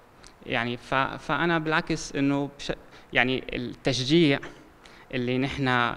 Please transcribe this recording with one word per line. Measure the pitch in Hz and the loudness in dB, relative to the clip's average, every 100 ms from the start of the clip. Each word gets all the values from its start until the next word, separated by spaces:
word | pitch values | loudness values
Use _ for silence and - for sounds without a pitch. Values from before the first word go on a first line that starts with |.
| - - - - 120 | -20 -20 -20 -18 -4
يعني | 123 120 120 | -2 -2 -6
ف-، | - 135 | -2 0
فأنا | 135 - - 143 170 165 | 0 -4 -2 0 2 0
بالعكس | 156 156 170 156 - 139 | 0 0 0 -4 -4 -2
إنه | 139 143 143 - | 0 0 -4 -6
بش-، | - - - - - | -8 -8 -12 -20 -2
يعني | 131 123 131 - - | 0 2 0 -4 -8
التشجيع | 120 113 143 123 127 165 151 139 - - - - - - - | -8 -4 -2 -2 4 6 6 2 -4 -16 -20 -20 -20 -20 -8
اللي | 131 123 127 | -4 -2 0
نحن | 135 143 131 123 120 | -2 0 2 2 2